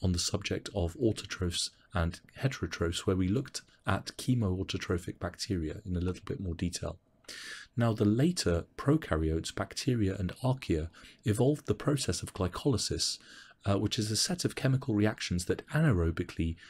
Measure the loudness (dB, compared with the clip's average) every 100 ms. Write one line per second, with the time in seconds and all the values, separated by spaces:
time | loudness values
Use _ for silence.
0 | 0 2 0 -2 -2 -4 -4 -2 -2 2
1 | 0 0 -6 -4 -2 -2 -6 _ _ 0
2 | 0 -2 -16 -4 -4 -2 -6 -2 -2 0
3 | 0 2 2 2 -2 -12 -14 _ -4 -4
4 | -4 -8 -2 2 2 0 -2 -6 -2 -2
5 | -2 -6 -6 -6 -4 -2 -2 -6 -4 -2
6 | -2 -4 -6 -6 -4 -2 -2 -2 -8 -8
7 | _ _ -18 -16 -14 -14 -10 0 0 4
8 | 4 4 2 2 0 0 -2 -4 2 2
9 | 2 0 2 0 -2 -6 -6 -2 0 2
10 | 2 0 -4 -2 -2 -2 0 0 0 -8
11 | -20 -6 -2 4 4 2 0 0 2 0
12 | 0 -2 -4 -2 -2 0 0 2 0 -2
13 | -2 -4 -12 -20 -20 -8 0 2 2 0
14 | 0 0 0 0 -2 0 0 0 2 4
15 | 4 2 -2 -2 0 -4 0 2 4 6
16 | 2 0 -4 -2 -2 -2